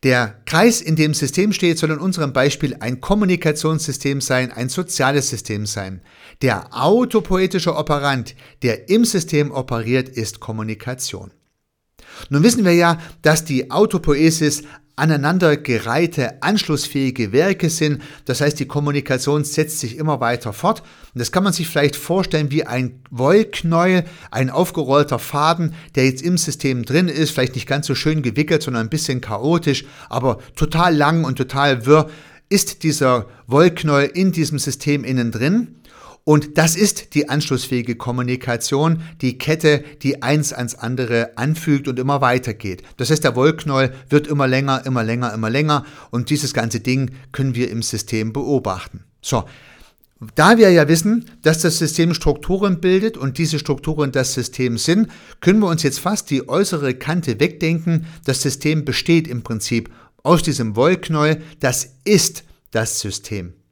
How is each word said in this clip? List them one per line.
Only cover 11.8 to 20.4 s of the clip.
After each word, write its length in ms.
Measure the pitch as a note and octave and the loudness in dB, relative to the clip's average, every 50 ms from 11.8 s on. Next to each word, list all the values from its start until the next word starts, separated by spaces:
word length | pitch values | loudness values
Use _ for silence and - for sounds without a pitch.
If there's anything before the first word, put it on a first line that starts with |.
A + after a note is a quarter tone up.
| _ _ _ _ - - - - - - | _ _ _ _ -20 -20 -20 -20 -10 -2
Nun 140 | C3+ C#3+ D#3 | 2 4 4
wissen 240 | A#3+ A#3+ B3 G#3 | 4 4 4 2
wir 80 | F3+ E3+ | 4 4
ja, 240 | E3+ E3+ E3+ E3+ E3 - - - _ - | 4 4 4 2 0 -4 -16 -20 _ 2
dass 240 | D#3 D#3 D#3+ D#3+ | 2 2 2 0
die 240 | - C#3+ B2+ A#2+ - | -2 -4 -4 -4 -2
Autopoiesis 920 | - D#3 G#3 A3 G#3+ F3+ E3 - D3 C#3 D#3 D#3+ D#3+ D#3+ D3+ D3 D3 - - - - - _ _ _ | 2 2 2 2 2 -2 0 0 2 4 4 2 4 2 0 -2 -2 -2 -8 -14 -20 -20 _ _ _
aneinandergereihte, 1500 | - D3 D#3 D#3+ D#3 C3+ D3+ F3 F#3 F3+ D#3+ D3 D3 D3+ - B2 A2 G#2 A2+ A#2 D3 E3+ E3+ E3+ - C3 A2+ - - - | -2 0 2 2 2 2 0 0 2 4 2 2 2 0 -2 -2 -2 -2 -2 0 0 0 0 0 -2 -4 -4 -4 -2 0
anschlussfähige 920 | D3+ G3+ G#3 - - D#3 C#3+ - - - C#3 C3+ C3 B2 - A#2 G2+ G2 | 0 2 2 0 0 -2 -2 -2 -4 -2 -2 -2 -2 0 -2 -4 0 2
Werke 380 | C3 D#3+ G3 G3 F#3 - E3 | 2 4 2 2 0 0 -2
sind. 320 | - - D#3 D3+ D3 D3 - - - - - | 0 0 0 0 -2 -2 -6 -14 -20 -18 -6
Das 160 | - B2+ B2+ D3 | -6 -4 0 0
heißt, 180 | D3 D3 D#3 | -2 -2 -2
die 60 | C#3 | -6
Kommunikation 800 | C#3+ - D3 D3 D3 C#3+ D3 C#3 - C#3 B2+ B2+ C#3 C#3+ D3+ D3 | -6 -4 -4 -2 -2 -2 -2 -2 -2 -4 -2 0 0 0 0 0
setzt 360 | D3 - - D#3 D#3+ - - | -2 -2 -2 -2 -2 -2 -8
sich 160 | - A#2+ A#2 | -8 -8 -8
immer 240 | C3+ D#3 D#3 D3+ A#2+ | -4 -2 -2 -2 0
weiter 320 | B2 A#2 A#2+ A#2+ | 0 -2 -2 -2